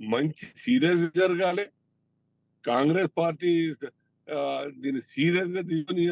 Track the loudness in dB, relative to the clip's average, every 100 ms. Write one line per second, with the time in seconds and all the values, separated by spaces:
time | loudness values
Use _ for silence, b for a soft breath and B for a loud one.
0 | -4 0 0 -4 -16 -10 0 4 4 2
1 | 2 2 2 2 0 0 -6 _ _ _
2 | _ _ _ _ _ _ -2 2 2 2
3 | 0 0 -2 0 0 2 0 -4 -12 _
4 | _ _ -8 -6 -4 -4 -8 -8 -6 -6
5 | -6 -2 0 0 -2 -6 -4 -4 -4 -2
6 | 0